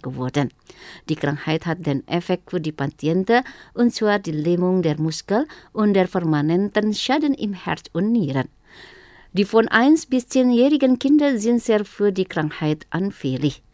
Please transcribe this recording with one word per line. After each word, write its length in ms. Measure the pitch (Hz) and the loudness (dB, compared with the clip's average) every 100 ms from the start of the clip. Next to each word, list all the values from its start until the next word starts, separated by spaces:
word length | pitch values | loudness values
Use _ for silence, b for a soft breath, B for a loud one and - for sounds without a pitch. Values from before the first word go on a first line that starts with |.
geworden. 480 | 131 127 127 143 135 _ _ B B B - | -8 -6 -4 -2 -4 _ _ B B B -8
Die 80 | 156 | -4
Krankheit 480 | 147 147 - 160 | -4 -4 -4 -4
hat 220 | 170 170 156 | -4 -6 -4
den 200 | 139 - | -4 -2
Effekt 420 | 170 170 185 - | -6 -2 -6 -4
für 100 | 180 | -8
die 120 | 156 | -6
Patienten, 720 | 156 143 - 151 180 190 240 254 B B | -6 -8 -4 -2 -2 2 0 0 B B
und 200 | - 240 | -2 0
zwar 240 | - 214 208 | 2 0 0
die 140 | 190 | -2
Lähmung 500 | 156 160 175 180 185 | -4 0 0 2 0
der 180 | 165 151 | 0 0
Muskel 460 | 156 - - 214 311 B B | -4 -4 -2 -2 -2 B B
und 220 | 208 214 | -2 2
der 120 | 190 175 | 2 2
permanenten 840 | 190 165 151 156 175 202 214 214 | 0 0 0 2 0 0 0 -2
Schaden 400 | 208 - 285 294 | -4 -2 0 0
im 180 | 269 214 | -2 -4
Herz 320 | 185 180 156 - | -6 -8 -8 -6
und 180 | 170 208 | -2 0
Nieren. 380 | 233 143 135 127 _ B B B B B B B | 0 0 -2 -4 _ B B B B B B B
Die 120 | 185 | -2
von 240 | 196 226 226 | 2 2 4
eins 380 | 220 269 320 - | 4 4 4 2
bis 220 | 254 - | -2 0
zehnjährigen 680 | 262 247 240 269 294 262 254 | 2 2 4 4 4 2 2
Kinder 400 | 269 294 285 233 | 4 4 4 0
sind 240 | 220 240 | 0 0
sehr 220 | - 214 | 2 0
für 260 | 202 - 202 | 0 -2 -2
die 140 | 190 | 0
Krankheit 640 | 180 165 156 - 151 151 - | -2 -2 -4 -2 -2 -2 -4
anfällig. 720 | 170 196 - 135 131 143 - _ | -4 -4 -4 -6 -2 -2 -4 _